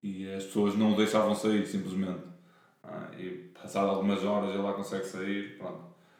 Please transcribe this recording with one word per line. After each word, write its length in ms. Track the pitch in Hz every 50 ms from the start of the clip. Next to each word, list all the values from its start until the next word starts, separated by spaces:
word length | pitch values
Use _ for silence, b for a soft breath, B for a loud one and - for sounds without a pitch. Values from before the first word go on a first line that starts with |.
| -
e 260 | 101 95 92 98 95
as 140 | 95 95 95
pessoas 320 | - - 107 104 101 98
não 160 | 107 110 107
o 60 | 101 104
deixavam 360 | 107 107 - 110 107 107 104
sair, 320 | - - 107 107 101 92
simplesmente. 580 | - - 95 90 92 92 98 95 92 90 - - - - - b b b b b b b b -
Ah, 260 | - - - - - - -
e 320 | 92 92 92 - - - - -
passado 280 | - - - 98 98 98
algumas 320 | 98 95 98 101 101 92 95
horas 240 | 104 104 104 98 98
ele 120 | 98 98
lá 120 | 98 101 98
consegue 320 | 98 98 - 98 95 95
sair, 520 | - - 95 95 98 101 101 98 98 - -
pronto. 280 | 95 90 87 80 85 - - b b b b b